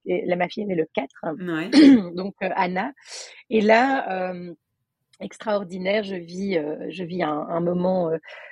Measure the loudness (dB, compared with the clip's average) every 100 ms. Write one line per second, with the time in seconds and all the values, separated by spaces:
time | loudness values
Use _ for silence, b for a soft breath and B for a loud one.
0 | -2 -4 -2 -2 -2 -4 -4 -2 -2 -4
1 | -8 -8 -10 -8 -6 -4 2 8 10 10
2 | 4 -4 -8 -4 -4 -2 -2 -2 -4 -8
3 | B B B B B 2 6 6 4 0
4 | -2 -4 -4 -6 -12 -14 _ _ _ _
5 | _ -14 -14 -8 -2 -2 -2 -6 -2 -2
6 | -2 -8 -10 -6 -2 -2 -2 -6 -8 -8
7 | -6 -2 -2 -2 -4 -2 0 0 0 0
8 | 0 -2 -6 B B